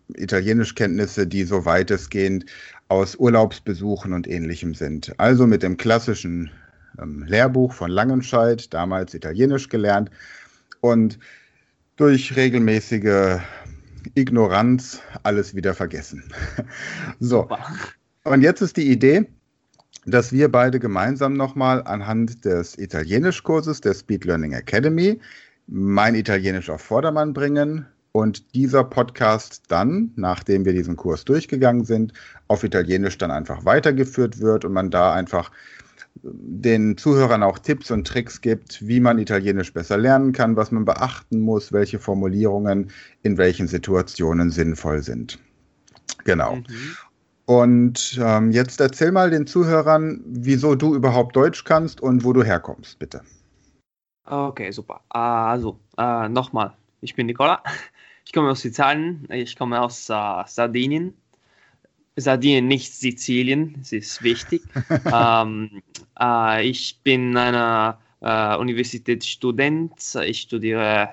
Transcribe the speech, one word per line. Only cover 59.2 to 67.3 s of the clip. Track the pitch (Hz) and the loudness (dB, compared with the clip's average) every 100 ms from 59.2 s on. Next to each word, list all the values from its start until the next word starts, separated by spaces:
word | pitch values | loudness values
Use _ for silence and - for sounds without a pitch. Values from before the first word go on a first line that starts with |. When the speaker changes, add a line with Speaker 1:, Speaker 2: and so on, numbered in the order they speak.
| 131 | -10
Speaker 2:
ich | 127 120 - | -8 -8 -8
komme | 123 120 | -4 -2
aus, | 120 123 - | -2 -6 -8
äh, | 110 104 92 - | -6 -4 -6 -8
Sardinien. | - 120 117 131 151 180 - _ _ _ _ _ _ _ _ _ - | -4 -2 0 -2 -2 -6 -12 _ _ _ _ _ _ _ _ _ -6
Sardinien, | 135 131 135 139 123 | -2 2 4 4 4
nicht | 135 - | 0 -2
Sizilien, | - 131 120 - 123 127 139 160 143 | -6 -6 -6 -2 -2 0 0 -2 -8
es | 131 | -8
ist | 110 101 - | -8 -8 -4
wichtig. | 120 117 - 170 - | -2 -2 -2 -6 -6
Speaker 1:
<laughs> | - - 160 175 | -8 -4 -2 0
Speaker 2:
Ähm, | 120 117 113 110 110 107 101 - - - - | 2 4 2 0 -4 -10 -12 -20 -20 -20 -4
äh, | 123 120 113 110 113 | 0 2 2 0 -2
ich | 127 - - | -4 -10 -6
bin | - 127 123 | 0 2 2